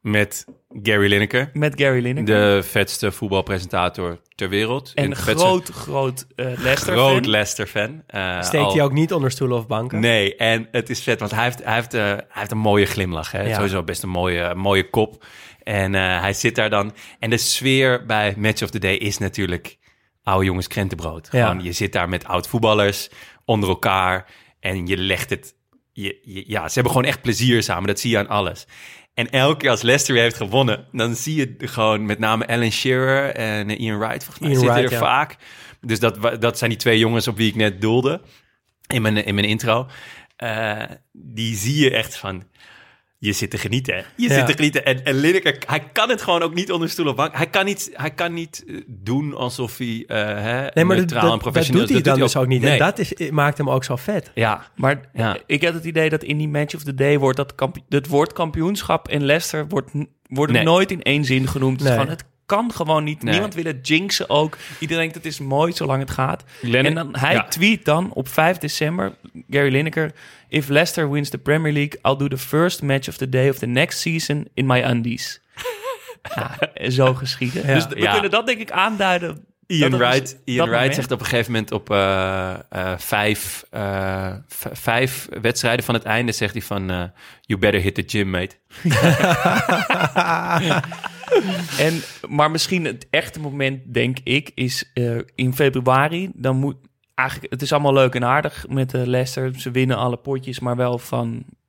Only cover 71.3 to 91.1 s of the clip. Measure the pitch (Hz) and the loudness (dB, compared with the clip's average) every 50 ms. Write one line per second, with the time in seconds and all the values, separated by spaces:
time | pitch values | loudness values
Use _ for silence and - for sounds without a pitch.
71.3 | - 135 - - 147 156 160 151 147 147 143 147 - - _ 131 135 139 139 143 | -6 -8 0 2 2 2 2 0 0 0 0 -2 -4 -2 _ 0 2 2 0 -2
72.3 | 139 131 - - - 151 165 180 180 - - 143 135 139 135 - - - 135 131 | -2 -4 -6 -2 0 2 2 2 0 -2 -2 0 0 0 -2 -6 -8 -6 -6 -2
73.3 | 127 127 131 139 131 - - 120 120 127 151 170 - - - 180 165 160 160 - | 0 2 2 2 2 0 -2 -2 2 2 2 0 0 -4 -4 -2 -2 -2 -2 -2
74.3 | 147 147 - - _ - 135 135 127 123 123 127 123 120 117 120 117 127 - - | -4 -4 -4 -6 _ -2 2 2 4 2 2 2 0 0 0 -2 -4 -6 -8 -12
75.3 | - - _ _ _ - - 508 466 403 427 508 523 - - 508 480 _ _ - | -12 -16 _ _ _ -12 -10 -10 -10 -8 -8 -10 -10 -10 -12 -18 -18 _ _ -10
76.3 | - 339 - - - - - - - - - 113 127 131 135 131 131 131 135 131 | -6 -6 -6 -6 -4 -4 -6 -6 -4 -6 -4 -4 0 4 4 2 2 0 -4 -8
77.3 | - - 131 120 127 180 - 139 135 143 160 - - - 107 104 101 - - 196 | -6 -4 -4 -4 -4 -4 -2 2 2 2 2 0 -2 0 2 2 2 2 2 2
78.3 | 170 214 233 226 247 220 226 - - 175 190 220 220 196 196 190 180 180 175 165 | 0 0 0 0 -4 -4 -4 -6 -2 0 0 0 0 0 2 2 2 0 0 -4
79.3 | 151 147 - _ _ _ _ _ 180 160 147 135 131 123 123 123 127 135 131 131 | -8 -10 -14 _ _ _ _ _ 2 2 4 4 4 4 4 4 4 2 0 -2
80.3 | - - _ - 123 123 131 117 113 117 123 135 135 170 - 131 - 120 - - | -12 -14 _ -4 0 0 2 2 2 2 2 2 0 -2 -2 -4 -4 -4 -4 -2
81.3 | - 120 117 - 120 113 107 - - 104 - - 104 101 98 95 98 95 95 95 | 0 0 0 0 -2 -2 -2 -2 -6 -6 -4 0 2 2 4 4 2 2 0 0
82.3 | 95 95 92 92 92 - - _ - 95 92 92 92 87 - - - 107 104 107 | -2 -2 -4 -4 -6 -8 -12 _ -8 -6 -4 -4 -4 -6 -4 -2 0 2 2 2
83.3 | 107 - - 90 - - - _ - - 104 98 98 95 95 95 95 95 95 95 | 0 0 -4 -10 -10 -12 -14 _ -8 -6 -4 -4 -2 -2 -2 -2 -4 -4 -4 -6
84.3 | 95 98 135 _ - - - - - - - - 117 117 131 131 131 - - - | -8 -10 -14 _ -14 -12 -12 -10 -10 -6 -2 0 0 2 0 0 -2 -8 -12 -12
85.3 | - - 107 113 117 - - 120 117 123 120 - 120 113 - 104 107 113 123 120 | -12 -2 -2 -2 -2 0 0 0 0 0 0 0 0 -2 0 0 0 0 0 0
86.3 | 110 - 113 104 - 110 98 - 104 101 95 92 92 90 90 90 - _ - - | -2 -2 -2 -4 -4 -6 -8 -6 -6 -4 -4 -2 -2 -4 -4 -6 -10 _ -20 -20
87.3 | - _ _ _ 110 95 95 104 104 101 90 98 - - 113 - - 107 101 95 | -20 _ _ _ -2 2 4 4 4 4 2 0 -2 -2 -6 -4 -2 -2 -2 0
88.3 | 92 90 90 98 - _ _ _ - - - 175 139 113 - 170 156 - - 185 | 0 -2 -4 -4 -8 _ _ _ -20 -4 0 0 2 4 6 4 4 4 4 2
89.3 | 170 - - 170 185 220 - - 185 170 190 - - 180 180 151 - 196 175 175 | 2 2 2 2 2 2 2 0 0 0 2 0 0 0 0 0 2 0 0 2
90.3 | 165 165 170 175 175 165 185 170 190 170 143 - 165 - - - | 0 -2 0 0 0 0 2 2 0 0 -2 -4 -10 -12 -12 -12